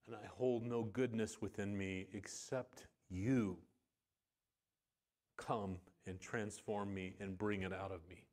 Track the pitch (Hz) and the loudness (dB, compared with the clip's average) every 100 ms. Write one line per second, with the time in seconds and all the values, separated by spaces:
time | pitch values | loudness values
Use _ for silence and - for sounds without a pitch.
0 | - 113 107 - 127 120 120 117 110 120 | -10 -10 -10 2 4 6 4 2 2 2
1 | 123 113 107 - 101 - 101 101 95 92 | 4 4 0 0 -4 -2 0 0 0 -2
2 | 95 101 - - - 131 - - - _ | -4 -8 -8 -10 -2 -2 -2 -12 -20 _
3 | _ 90 107 131 101 85 - _ _ _ | _ 0 4 6 4 0 -10 _ _ _
4 | _ _ _ _ _ _ _ _ _ _ | _ _ _ _ _ _ _ _ _ _
5 | _ _ _ - - 120 98 92 - _ | _ _ _ -10 0 0 0 -4 -8 _
6 | - 90 - 120 104 - - 101 101 95 | -8 -8 -2 -2 -2 -4 -2 0 0 -2
7 | 92 95 101 92 104 104 92 92 95 92 | -4 -6 -6 0 0 2 0 -2 -4 -6
8 | 85 - - | -10 -18 -20